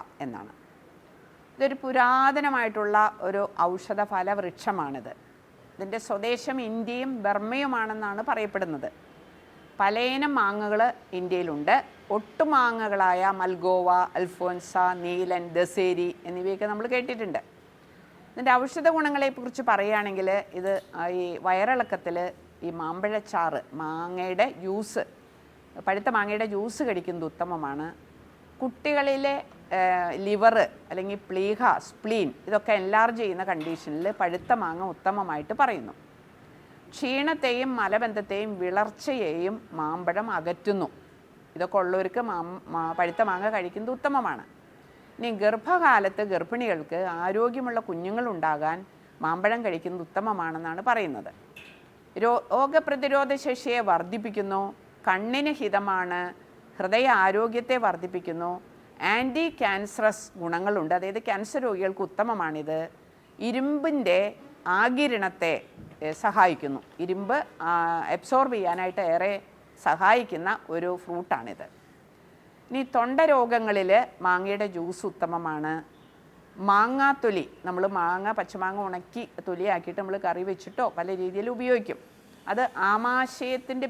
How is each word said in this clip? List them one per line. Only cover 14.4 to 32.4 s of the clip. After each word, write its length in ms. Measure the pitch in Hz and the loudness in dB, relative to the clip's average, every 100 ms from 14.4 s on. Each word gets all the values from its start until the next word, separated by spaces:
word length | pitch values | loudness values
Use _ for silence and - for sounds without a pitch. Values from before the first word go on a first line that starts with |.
| 180 180 - 185 180 180 | -4 -4 -4 2 2 0
നീലൻ, 400 | 175 175 180 180 175 165 | -2 -2 -2 -2 -2 0
ദസേരി 540 | 175 208 185 180 175 - 175 | 0 2 2 2 -2 -4 -8
എന്നിവയൊക്കെ 380 | 180 185 196 208 | -6 -4 -2 -2
നമ്മൾ 160 | 208 240 | -4 -2
കേട്ടിട്ടുണ്ട്. 460 | 247 254 233 202 139 - - - - - - - - - | -2 -2 -4 -4 -6 -8 -18 -20 -20 -20 -20 -20 -20 -16
ഇതിൻ്റെ 200 | - 254 247 | -4 2 4
ഔഷധ 280 | 262 330 330 320 | 2 2 4 4
ഗുണങ്ങളെക്കുറിച്ച് 680 | 294 285 269 262 247 247 240 | 2 2 0 -2 -8 -2 2
പറയുകയാണെങ്കിൽ, 580 | 202 202 214 208 190 185 196 - 175 | 4 4 0 0 -2 0 0 -2 -4
ഇത് 140 | 190 196 - 180 175 180 | -2 -2 -4 -6 -4 -2
ഈ 40 | 180 170 185 | -4 -4 0
വയറിളക്കത്തിൽ 680 | 185 214 254 220 185 - 175 180 - - - 170 | 2 2 2 0 -4 -4 -4 -4 -8 -18 -12 -8
ഈ 40 | 165 | -6
മാമ്പഴച്ചാറ്, 800 | 160 175 208 214 208 180 165 147 - 151 | -6 -4 -2 -2 -2 -2 0 -2 -6 -8
മാങ്ങയുടെ 640 | 156 160 175 180 185 185 247 - | -6 -6 -6 -4 -2 2 0 0
ജ്യൂസ്, 420 | 185 202 214 - - - - - - - - - - | -6 -4 -4 -6 -6 -10 -20 -20 -20 -20 -20 -8 -2
പഴുത്ത 220 | 196 202 226 | -2 0 0
മാങ്ങയുടെ 300 | 202 208 220 | 0 -2 -2
ജ്യൂസ് 280 | 202 226 - 262 | -4 -4 -2 -2
കഴിക്കുന്നത് 380 | 185 175 170 160 | -2 -4 -4 -6
ഉത്തമമാണ്. 540 | - 175 165 143 143 160 - - - - - - - | -4 -4 -4 -4 -6 -8 -12 -20 -20 -20 -20 -20 -8
കുട്ടികളിലെ, 760 | 262 - 294 285 277 269 277 277 - - - 185 | -6 -4 0 2 2 2 0 -2 -6 -18 -4 2
ഏഹ്, 360 | 185 180 175 156 196 | 2 2 0 -2 -2
ലിവർ 280 | 208 226 220 165 - - | 4 6 6 4 0 -10
അല്ലെങ്കിൽ 280 | 175 196 202 - | -8 -6 -8 -4
പ്ലീഹ, 300 | 185 196 214 247 - - | -2 0 2 4 2 0
സ്പ്ലീൻ, 420 | - 214 220 156 - | -10 -2 0 0 -4